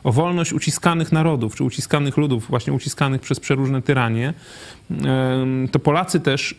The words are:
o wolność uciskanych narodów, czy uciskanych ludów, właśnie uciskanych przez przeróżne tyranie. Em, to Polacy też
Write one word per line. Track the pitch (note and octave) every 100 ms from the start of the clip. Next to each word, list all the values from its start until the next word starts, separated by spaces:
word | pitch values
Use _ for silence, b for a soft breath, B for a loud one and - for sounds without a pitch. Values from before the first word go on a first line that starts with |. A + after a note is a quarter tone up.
o | -
wolność | A#2 F3 F3 E3
uciskanych | D#3 - - F3 E3+ D#3+
narodów, | D#3+ E3 C#3+ A2 -
czy |
uciskanych | C3 - - D3+ C#3+ C3+
ludów, | D3 A#2+ -
właśnie | B2 -
uciskanych | C#3 - - C#3 C3
przez | - B2
przeróżne | - C3+ C3+ C3+
tyranie. | B2 C3+ A#2+ A2+ C3 D#3+ B B B B -
Em, | D3+ C#3 C3 C3 C3 C3 C3 C3
to | D3
Polacy | D3+ D#3 F#3 E3+
też | C#3+ C3+ -